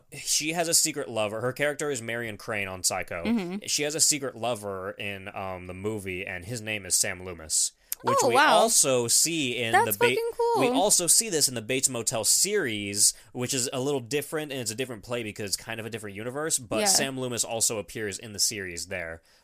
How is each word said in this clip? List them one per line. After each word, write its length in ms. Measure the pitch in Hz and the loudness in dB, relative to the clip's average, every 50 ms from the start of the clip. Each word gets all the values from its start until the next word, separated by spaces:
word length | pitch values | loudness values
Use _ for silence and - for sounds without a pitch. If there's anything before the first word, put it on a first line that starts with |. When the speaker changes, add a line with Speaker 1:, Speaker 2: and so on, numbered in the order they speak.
| - _ - 139 | -14 _ -14 -8
Speaker 1:
she 360 | - - - - 147 156 160 | -4 -2 0 0 0 0 0
has 140 | 175 170 160 | 0 0 2
a 40 | 165 | 4
secret 360 | - - 165 143 147 135 - | 4 4 2 0 -2 -4 -4
lover. 320 | 120 110 107 104 104 110 | -2 -2 0 0 -2 -2
Her 100 | 110 127 | -2 -2
character 400 | 127 - 143 147 147 139 160 147 | -2 0 0 0 0 -2 -2 -4
is 100 | 143 117 | -4 -4
Marion 360 | 113 113 113 120 117 113 104 98 | -4 -4 -4 -4 -4 -6 -8 -8
Crane 320 | - - 113 104 98 95 | -6 -4 -4 -2 -2 -4
on 140 | 92 92 90 | -4 -4 -2
Psycho. 400 | - 107 92 90 - 101 87 82 | -2 0 -2 -4 -4 -6 -4 -2
Speaker 2:
Mm-hmm. 320 | 214 233 233 185 175 180 202 - - | 0 0 0 0 -2 -6 -8 -4 -2
Speaker 1:
She 160 | - - 147 | -2 0 0
has 120 | 147 151 | 0 2
a 40 | 160 | 2
secret 340 | - - 156 147 135 127 - 113 | 4 4 4 2 0 -4 -6 -4
lover 540 | 110 120 123 107 104 101 98 95 92 98 | -2 -2 -2 -2 -4 -6 -6 -6 -6 -6
in, 360 | - - 107 101 101 98 95 101 104 | -6 -6 -6 -6 -6 -8 -10 -10 -8
um, 320 | 104 98 95 92 90 90 90 | -6 -6 -6 -6 -8 -8 -8
the 60 | 90 | -8
movie, 520 | 92 98 104 110 107 95 98 92 87 98 | -4 -4 -4 -4 -4 -4 -4 -6 -4 -4
and 200 | 98 95 90 85 | -6 -8 -8 -8
his 160 | 92 123 117 | -8 -8 -6
name 240 | 107 110 107 104 95 | -4 -4 -4 -4 -2
is 100 | 90 85 | 0 2
Sam 300 | - - 104 95 90 92 | 2 2 0 -2 -6 -8
Loomis. 480 | 92 90 82 80 78 - - - - - _ _ - - - | -10 -10 -10 -6 -2 0 0 0 0 -4 _ _ -10 -10 -6
Which 160 | 508 - 523 539 | -2 0 2 4
Speaker 2:
Oh, 60 | 440 - | 4 4
Speaker 1:
we 80 | - | 6
Speaker 2:
wow. 200 | 254 294 302 240 - | 6 6 8 8 6
Speaker 1:
also 500 | - 233 233 - - 143 131 123 120 117 | 6 6 6 6 6 6 4 4 4 4
see 480 | - - - 151 170 160 143 123 120 | 4 4 4 4 2 0 0 0 0
in 160 | 123 120 113 | 0 0 2
Speaker 2:
That's 140 | 117 381 440 | 4 4 4
Speaker 1:
the 120 | 453 - - | 4 2 2
Ba-, 120 | 480 - | 4 4
Speaker 2:
fucking 200 | - - 466 466 453 - | 4 2 0 -2 -2 0
cool. 240 | 466 466 466 427 277 | 0 2 2 4 4
Speaker 1:
we 40 | 240 | 4
also 400 | 247 269 - 208 - - 175 160 | 4 4 4 4 4 4 6 6
see 220 | - - 226 226 | 4 4 4 2
this 180 | 180 151 135 - | 2 2 2 2
in 80 | 127 | 0
the 60 | 117 | -2
Bates 260 | 110 107 131 135 135 - | -2 -2 0 2 2 2
Motel 380 | 131 117 113 - - 113 107 | 0 0 -2 0 0 0 2
series, 880 | - - - - 190 208 208 170 123 110 104 104 101 101 101 104 - - - - - | 4 4 4 4 4 2 2 2 2 0 -2 -2 -2 0 4 4 4 2 0 -6 -12
which 220 | - 127 123 123 - | -6 -4 -2 0 0
is 160 | 131 120 135 | 0 0 0
a 80 | - 131 | -2 -2
little 220 | 127 139 147 135 | 0 0 0 -2
different, 500 | 120 110 135 147 139 - - 156 151 151 | -2 -2 -4 -4 -4 -4 -4 -6 -6 -6
and 80 | 131 135 | -6 -6
it's 120 | 120 107 | -4 -4
a 40 | 110 | -4
different 280 | 110 131 123 127 104 90 | -4 -4 -6 -8 -10 -8
play 200 | - 123 120 117 | -6 -4 -4 -4
because 220 | 107 98 - 110 | -4 -6 -6 -6
it's 100 | 98 90 | -4 -4
kind 240 | - - - 113 113 | -4 -4 -6 -8 -8
of 60 | 107 | -8
a 40 | 113 | -8
different 280 | 110 113 107 104 98 98 | -8 -8 -8 -8 -8 -8
universe, 420 | 110 123 123 143 156 160 156 - | -8 -6 -4 -4 -2 -2 -2 -2
but 200 | 127 98 113 110 | -2 -2 0 2
Speaker 2:
Yeah. 40 | 214 202 | 2 4
Speaker 1:
Sam 300 | - - 139 135 135 131 | 4 4 2 0 -2 -4
Loomis 280 | 127 127 120 110 - | -4 -2 -2 -2 -2
also 320 | - 117 113 107 - 120 107 | -2 0 0 0 0 0 -2
appears 420 | 101 - - 120 110 101 95 - | -6 -6 -6 -6 -4 -4 -6 -6
in 140 | 107 113 104 | -8 -8 -4
the 60 | 95 | 0
series 480 | - - 117 104 98 90 87 85 80 90 | 0 0 0 -2 -6 -6 -6 -8 -8 -6
there. 340 | 98 92 85 82 82 82 _ _ _ _ | -6 -6 -6 -6 -10 -12 _ _ _ _